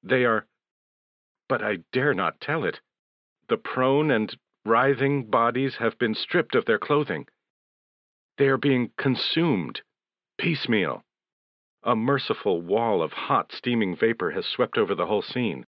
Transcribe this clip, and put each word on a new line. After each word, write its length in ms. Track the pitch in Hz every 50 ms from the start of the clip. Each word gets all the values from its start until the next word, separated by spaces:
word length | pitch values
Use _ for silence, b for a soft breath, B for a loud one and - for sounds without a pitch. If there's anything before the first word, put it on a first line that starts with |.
| -
They 220 | - 131 127 123
are, 200 | 117 113 107 - _ _ _ _ _ _ _ _ _ _ _ _ _ _ _ _ _ _ _ _
but 160 | _ 135 110 104
I 140 | 110 104 87 - _
dare 220 | - 131 135 147 131
not 260 | 98 95 82 - _
tell 220 | - - 147 165 123
it. 160 | 85 - - _ _ _ _ _ _ _ _ _ _ _ _ _
The 100 | - 113
prone 540 | 113 _ - - 127 127 131 135 143 156 151
and 240 | 131 110 107 101 - - _ _ _ _ _
writhing 680 | 107 113 117 131 135 139 113 135 139 143 143 120 110
bodies 460 | 117 120 117 120 117 127 135 135 - -
have 180 | 113 113 -
been 160 | _ 123 110 110
stripped 400 | - - - - 175 156 - -
of 120 | 120 -
their 120 | - 110
clothing. 480 | 104 - - 147 147 151 - 90 78 - _ _ _ _ _ _ _ _ _ _ _ _ _ _ _ _ _ _ _ _ _ _
They 120 | - 139 139
are 80 | 135
being 340 | 123 - 143 131 123 120 - _
consumed, 840 | - - 139 127 113 - - - 160 170 170 127 95 80 62 - - - _ _ _ _ _ _ _ _ _ _
piecemeal. 640 | - - 170 165 139 - 127 117 104 90 76 62 50 _ _ _ _ _ _ _ _ _ _ _ _ _ _ _ _ -
A 120 | 113 120
merciful 680 | 113 113 131 143 135 - - 110 - - 104 90 85
wall 400 | 85 82 98 110 117 117 104 90
of 120 | 82 78 -
hot, 380 | - - - 143 117 - _
steaming 440 | - - - 123 120 117 107 92 87
vapor 360 | - - 113 117 - 92 82
has 140 | 76 95 87
swept 320 | - - - 123 107 -
over 160 | 117 107 87 98
the 140 | 85 87
whole 160 | 82 104 104 92
scene. 420 | - - 127 123 107 82 65 62 _ _